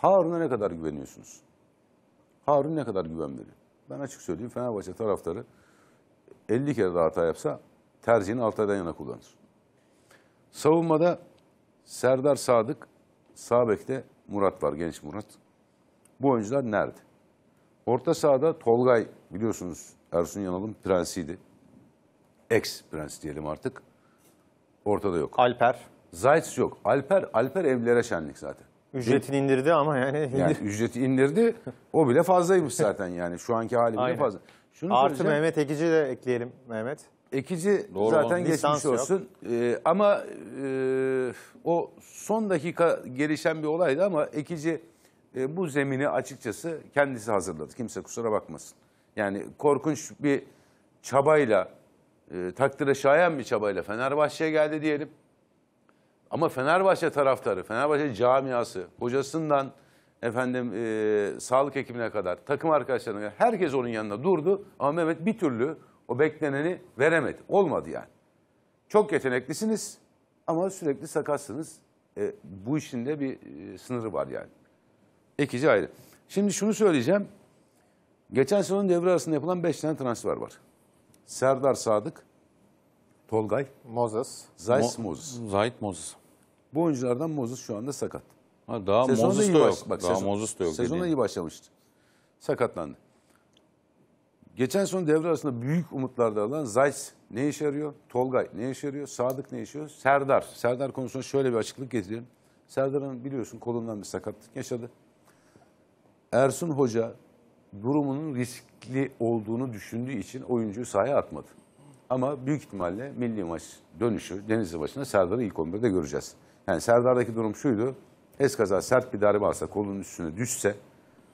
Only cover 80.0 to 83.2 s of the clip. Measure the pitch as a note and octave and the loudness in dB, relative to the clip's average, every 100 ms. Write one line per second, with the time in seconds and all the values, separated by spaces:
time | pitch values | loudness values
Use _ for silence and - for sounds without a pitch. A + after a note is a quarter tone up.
80 | B2+ A2+ F#2+ B1 A1+ - _ _ _ _ | -4 -2 -2 -4 -6 -14 _ _ _ _
81 | _ _ - - B2+ C3 C#3 A2+ A#2 G#2+ | _ _ -16 0 2 2 2 0 2 0
82 | C3 - - _ _ _ _ _ _ _ | 0 -12 -20 _ _ _ _ _ _ _
83 | _ _ | _ _